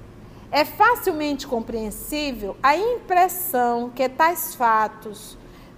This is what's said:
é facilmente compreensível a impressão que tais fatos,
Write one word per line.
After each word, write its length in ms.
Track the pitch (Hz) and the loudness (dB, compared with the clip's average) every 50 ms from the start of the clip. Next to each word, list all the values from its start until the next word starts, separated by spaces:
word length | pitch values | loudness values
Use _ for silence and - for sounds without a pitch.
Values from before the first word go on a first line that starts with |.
| - - - - - - - - - - | -20 -20 -20 -20 -20 -20 -20 -20 -8 -2
é 140 | - 285 302 | 0 0 0
facilmente 840 | 294 - - 427 466 480 453 - 381 311 302 302 294 285 277 - | 2 2 4 4 4 4 2 0 -2 -2 0 -2 -4 -4 -4 -6
compreensível 1080 | - 247 226 226 - 233 220 220 208 202 - - - 294 302 302 285 247 214 202 190 180 - | -4 -4 -4 -4 -4 -6 -6 -6 -6 -8 -10 -10 -6 -4 -4 -4 -4 -4 -6 -6 -8 -4 0
a 160 | - 269 302 | 2 2 4
impressão 1120 | 349 427 480 494 - - - 359 349 370 359 359 - - - - 247 240 240 240 240 240 247 | 4 2 0 -2 -2 -2 0 4 4 4 4 2 -2 -4 -2 0 2 2 2 2 0 -2 -4
que 180 | 247 - 262 254 | -2 -2 -2 0
tais 440 | 262 - 320 330 349 339 - - - | 2 2 2 2 2 0 -6 -8 -4
fatos, 840 | - 247 226 220 220 214 208 - - - 214 202 - - - - - - - - - - - - | 0 2 4 4 4 2 0 -4 -8 -14 -14 -14 -14 -16 -18 -18 -20 -20 -20 -20 -20 -20 -20 -20